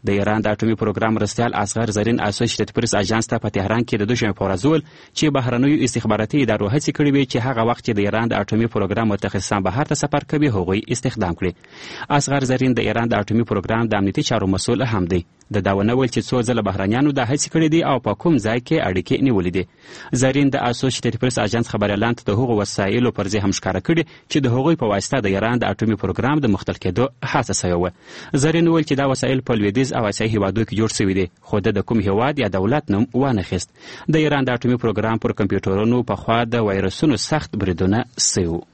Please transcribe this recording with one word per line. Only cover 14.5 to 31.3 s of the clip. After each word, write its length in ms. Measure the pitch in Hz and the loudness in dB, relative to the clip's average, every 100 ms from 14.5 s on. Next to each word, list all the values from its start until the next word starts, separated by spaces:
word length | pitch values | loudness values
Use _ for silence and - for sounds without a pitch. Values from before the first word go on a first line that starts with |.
| 95 - 120 | 0 0 -2
هم 220 | 120 110 90 | 0 0 0
دی. 160 | 92 87 _ _ 104 | -2 -4 _ _ -2
د 60 | 95 | 0
دا 80 | 98 | 0
ونه 160 | 104 123 | 2 2
ویل 140 | 127 | 0
چې 120 | 123 - | -2 -2
څو 140 | 127 | -2
ځله 200 | 117 117 101 | 0 0 0
بهرنیانو 440 | 95 98 117 147 139 | -2 0 2 2 2
دا 80 | 117 | 0
هڅې 240 | 147 - | -2 0
کړې 160 | 160 160 | 0 2
دي 80 | 165 160 | 2 2
او 80 | 131 117 | 0 0
په 80 | 98 | -2
کوم 160 | 175 143 | 2 2
ځای 220 | 104 120 123 | 2 -2 0
کې 100 | 160 98 | 0 0
اړیکې 280 | 92 - 135 135 | -2 0 0 2
نیولې 260 | 104 90 90 | 2 2 -2
دي. 80 | 87 _ - - - 131 | -4 _ -20 -20 -6 0
زرین 280 | 131 135 143 | 2 4 2
د 80 | 131 120 | 2 -2
اسوسییټډ 460 | 120 135 - 120 113 | 0 -2 0 -4 0
پریس 160 | 127 117 | -2 0
اژانس 300 | 107 117 120 | 0 0 -2
خبریالانو 440 | 110 104 101 113 120 | 0 0 0 0 -2
ته 20 | - | -2
د 100 | 104 | 0
هغو 160 | 127 107 | 2 0
وسایلو 500 | 101 - 98 117 120 - | 0 0 0 2 0 0
پر 80 | 95 | -2
ځای 80 | 104 98 | 0 0
هم 60 | 92 | -2
ښکاره 240 | 95 92 - | -2 -2 0
کړي 160 | 165 156 - _ | 0 -2 -10 _
چې 60 | 160 131 | 0 2
د 20 | 123 | 2
هغوی 200 | 143 160 | 2 2
په 40 | 110 | 0
واسطه 280 | 101 - 135 | 0 0 -2
د 60 | 101 95 | 0 0
ایران 220 | 110 120 | 0 0
د 20 | 104 | 0
اټومي 280 | 101 113 104 | 0 0 0
پروګرام 400 | 92 90 117 151 | -2 -2 0 0
د 140 | 127 95 | 0 0
مختل 260 | - 101 | -2 -4
کېدو 220 | 95 92 131 _ 139 | -4 0 -2 _ -2
هڅه 200 | 147 120 95 | -2 0 -2
سوې 160 | 92 87 | 0 0
وه. 100 | 90 - - - - | 0 -4 -20 -20 -4
زرین 340 | 143 151 165 170 | 0 2 4 4
وویل 180 | 165 156 | 2 2
چې 60 | 135 | 0
دا 40 | 139 | 0
وسایل 320 | 131 123 131 123 | 0 0 0 0
په 60 | |
لویدیځ 360 | 117 101 110 131 - | 0 2 2 0 0
او 100 | 107 | -2
آسیایي 220 | - 110 110 | 0 0 2
هیوادو 260 | 98 98 110 | 0 0 -2
کې 100 | 98 | 0
جوړ 80 | 110 - | -2 0
سوي 160 | 101 | 0
دي، 120 | 95 90 | 2 -2